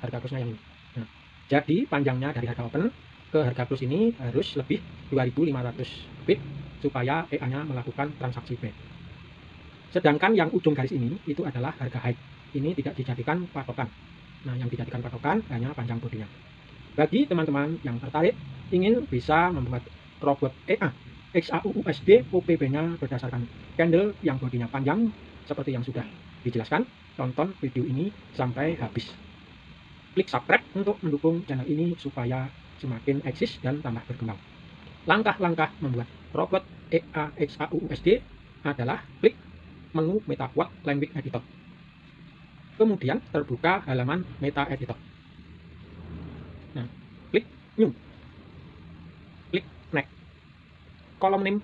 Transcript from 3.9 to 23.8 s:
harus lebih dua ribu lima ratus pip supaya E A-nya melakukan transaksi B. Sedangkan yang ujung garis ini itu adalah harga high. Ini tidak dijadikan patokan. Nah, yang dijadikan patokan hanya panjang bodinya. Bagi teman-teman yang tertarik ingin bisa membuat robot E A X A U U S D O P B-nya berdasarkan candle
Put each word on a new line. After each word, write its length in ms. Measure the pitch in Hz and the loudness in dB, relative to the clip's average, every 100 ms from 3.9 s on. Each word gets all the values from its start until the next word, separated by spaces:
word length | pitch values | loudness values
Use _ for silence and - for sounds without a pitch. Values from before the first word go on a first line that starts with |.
| 156 226 233 | 2 2 2
harus 400 | 123 120 196 143 | -2 0 0 -4
lebih 240 | 131 - - - - | -2 -2 -4 -16 -2
dua 160 | 135 | 2
ribu 240 | 127 123 165 | 2 2 2
lima 160 | 135 | 2
ratus 240 | 123 117 123 - - - - | -2 -4 -8 -10 -16 -8 0
pip 120 | 208 - - - - | 0 0 -10 -12 -4
supaya 440 | 143 131 120 151 165 | -2 0 0 0 0
E 80 | 143 | -2
A-nya 240 | 127 135 | -2 -2
melakukan 480 | 151 127 120 123 143 139 | -2 -4 -6 -4 -4 -4
transaksi 400 | 131 123 - 123 | -6 -6 -8 -6
B. 120 | 113 - - - - - - - - - - - - | -6 -10 -18 -18 -18 -18 -18 -20 -20 -20 -20 -20 -4
Sedangkan 440 | 175 156 151 190 220 | 4 4 6 6 6
yang 160 | 160 | 4
ujung 240 | - 160 139 | 4 4 4
garis 160 | 127 151 | 2 0
ini 240 | 120 185 - | -2 -2 -4
itu 200 | 147 175 | -2 -2
adalah 280 | 123 131 - | 0 -2 -2
harga 200 | 127 127 | -4 -2
high. 200 | 123 117 - - - 139 | -2 -2 -6 -20 -8 -2
Ini 200 | 143 175 | 0 0
tidak 240 | 143 135 | -4 -4
dijadikan 480 | 127 123 117 165 175 | -4 -2 0 -2 -2
patokan. 360 | 143 131 120 117 - - - - - | -6 -6 -4 -4 -6 -20 -20 -20 -12
Nah, 120 | 135 123 | -6 -4
yang 80 | 123 | -4
dijadikan 280 | 123 120 120 | -4 -4 -6
patokan 400 | 120 123 139 202 220 | -6 -4 0 0 0
hanya 200 | 120 123 147 | -4 -4 -4
panjang 240 | 123 117 | -4 -4
bodinya. 280 | 117 110 104 - - - - - - - | -4 -8 -10 -14 -20 -20 -20 -20 -8 0
Bagi 260 | 156 208 | 2 2
teman-teman 560 | 285 175 156 139 147 165 139 | 2 4 4 4 2 -2 -4
yang 140 | 117 | -4
tertarik 320 | 135 151 180 - - - - | -2 4 4 2 -8 -14 0
ingin 320 | 180 185 240 - | 2 4 4 2
bisa 460 | 123 123 151 175 | -2 4 6 6
membuat 320 | 165 123 123 - - - - | 2 -2 -4 -6 -20 -20 -2
robot 320 | 143 139 135 - - | 0 2 0 -4 -2
E 80 | 226 | 0
A 160 | 165 - - - - | 0 -2 -16 -20 0
X 220 | 180 - 170 | 0 2 -2
A 80 | |
U 80 | 208 | 0
U 100 | 208 175 | -2 -2
S 160 | 147 | -2
D 220 | - 226 254 | 8 8 10
O 100 | 180 | 0
P 160 | 175 160 | 4 4
B-nya 400 | 135 143 165 170 | 4 2 2 0
berdasarkan 480 | 131 127 127 120 117 - - | -2 -2 -2 -4 -4 -8 -10
candle 320 | - | 2